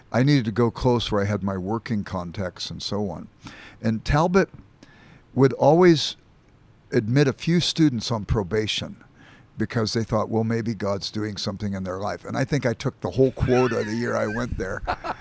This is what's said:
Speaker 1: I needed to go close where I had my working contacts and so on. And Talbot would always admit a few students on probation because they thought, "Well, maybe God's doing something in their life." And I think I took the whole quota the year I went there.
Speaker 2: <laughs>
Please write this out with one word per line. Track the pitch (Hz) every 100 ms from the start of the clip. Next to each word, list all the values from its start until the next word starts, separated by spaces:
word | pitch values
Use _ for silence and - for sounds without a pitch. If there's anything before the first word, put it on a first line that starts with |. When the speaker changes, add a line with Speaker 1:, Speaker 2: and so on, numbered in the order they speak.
| -
Speaker 1:
I | 113
needed | 135 143 113
to |
go | 101 117
close | - 127 120 -
where | 104
I | 101
had | 101
my | 95 98
working | 90 113 - 110
contacts | 98 92 87 85 90 - -
and | 85
so | - 101 104
on. | 80 - _ - - - -
And | 110 113
Talbot | - 147 175 185 165 - - _ - - - - _
would | 120 135
always | - 135 165 180 156 - - _ _ _ _ _ _ _
admit | 120 107 131 147
a |
few | - - 175
students | - - 156 120 -
on | 113
probation | 98 117 90 107 107 - 78 - - _ - - - -
because | 110 120 107
they | 120
thought, | 110 113 98
"Well, | 110
maybe | 110 117 113
God's | 101 101 98 -
doing | 107 107 98
something | - 98 104
in | 98
their | 92 92
life." | 101 90
And | - 117
I |
think | 139 143 127
I |
took | 113 131 -
the | 101
whole | 95 135
quota | - - 123 127 110
the | 110
year | 117 120 110
I | 110
went | 110 123 -
there. | 95 98 -
Speaker 2:
<laughs> | - 349 -